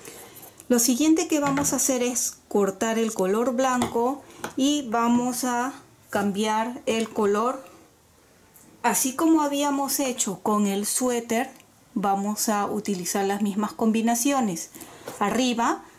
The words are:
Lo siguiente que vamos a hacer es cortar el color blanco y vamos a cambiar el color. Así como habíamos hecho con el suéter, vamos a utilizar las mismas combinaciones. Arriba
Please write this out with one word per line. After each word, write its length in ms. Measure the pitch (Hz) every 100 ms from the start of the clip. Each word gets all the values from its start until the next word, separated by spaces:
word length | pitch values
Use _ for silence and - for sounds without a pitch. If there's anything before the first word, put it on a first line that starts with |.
| - - - - - - -
Lo 100 | 240
siguiente 480 | 240 240 311 320 349
que 140 | 302
vamos 320 | 285 277 285
a 40 | 277
hacer 280 | - 254
es 340 | 247 247 - - -
cortar 520 | 208 196 190 226 220
el 140 | 226
color 420 | 220 185 214 247
blanco 680 | 240 262 254 240 233 233 277 - - - -
y 320 | 269 294 254
vamos 540 | 233 233 240 247 240
a 320 | 254 240 254 - - - -
cambiar 720 | 214 202 196 214 214 233 254 -
el 240 | 226 220
color. 520 | - 202 208 233 277 - - - _ _ _ _ _ _ - - -
Así 320 | 240 208 262 254
como 260 | 330 320
habíamos 560 | 294 285 285 277 277 -
hecho 400 | 277 247 - 185
con 240 | - 208 202
el 180 | 196 208
suéter, 640 | - 247 240 233 226 262 - - _ _
vamos 560 | - 196 196 202 208 -
a 160 | 208 202
utilizar 600 | 208 - 190 180 202 196
las 160 | 202
mismas 300 | 208 196 208
combinaciones. 1000 | - 226 220 226 233 285 277 220 175 - - - - - -
Arriba 640 | 202 208 254 233 240 403 -